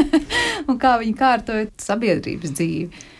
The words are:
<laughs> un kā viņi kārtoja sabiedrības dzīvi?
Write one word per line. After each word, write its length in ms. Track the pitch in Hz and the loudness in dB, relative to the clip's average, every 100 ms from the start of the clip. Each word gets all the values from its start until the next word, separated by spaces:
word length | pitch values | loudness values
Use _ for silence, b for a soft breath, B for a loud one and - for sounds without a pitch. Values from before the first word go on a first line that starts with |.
| - 320 - | 4 2 0
<laughs> 420 | 466 466 440 285 | 0 0 -2 -2
un 100 | 247 | 2
kā 200 | 262 240 | 4 4
viņi 180 | 226 214 | 2 2
kārtoja 520 | 262 233 226 220 214 | 2 2 0 -4 -4
sabiedrības 760 | - - 214 233 156 - - 165 | -6 -4 -2 2 0 -2 -6 -6
dzīvi? 540 | 135 165 160 175 B B B | -2 -2 -2 -6 B B B